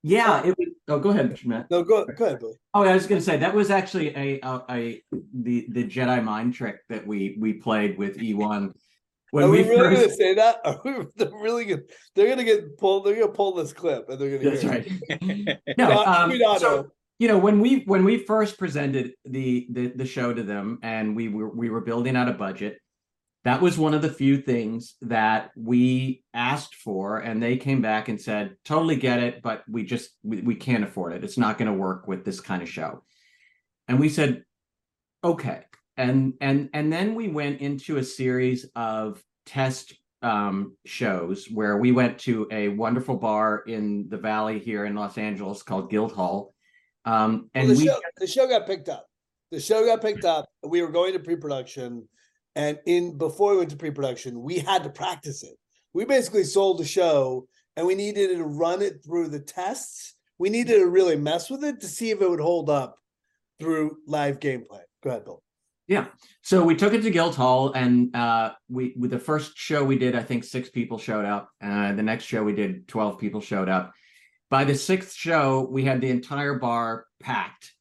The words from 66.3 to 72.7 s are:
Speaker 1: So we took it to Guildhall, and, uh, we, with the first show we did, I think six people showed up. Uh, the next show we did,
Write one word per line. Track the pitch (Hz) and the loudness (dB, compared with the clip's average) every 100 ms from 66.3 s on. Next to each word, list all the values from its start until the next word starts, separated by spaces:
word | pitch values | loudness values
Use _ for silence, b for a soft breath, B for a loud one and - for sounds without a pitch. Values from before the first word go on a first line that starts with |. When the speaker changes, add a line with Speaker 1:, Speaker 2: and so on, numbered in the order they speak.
| b | b
Speaker 1:
So | - 185 | 2 4
we | 165 160 | 6 4
took | 202 | 4
it | 220 | 4
to | 214 | 2
Guildhall, | 170 165 131 127 127 135 | 2 0 2 2 4 2
and, | 131 123 123 123 | 0 4 4 4
uh, | 120 117 113 113 - _ | 0 0 2 0 -6 _
we, | 123 127 123 | -6 -6 -4
with | 123 | -4
the | - | -4
first | - 151 - - | -2 -4 -4 -12
show | - 151 | -4 0
we | 135 131 | 2 2
did, | 127 | 2
I | 120 | 0
think | 113 120 | -2 -6
six | - 127 123 | -4 -8 -6
people | 127 113 110 | -6 -6 -6
showed | - 107 | -4 -4
up. | 104 104 - _ | -2 -4 -6 _
Uh, | 101 101 101 | -4 -2 0
the | 101 | 0
next | 107 113 | -2 -2
show | - 113 | -4 -2
we | 104 | -2
did, | 101 98 | -2 -4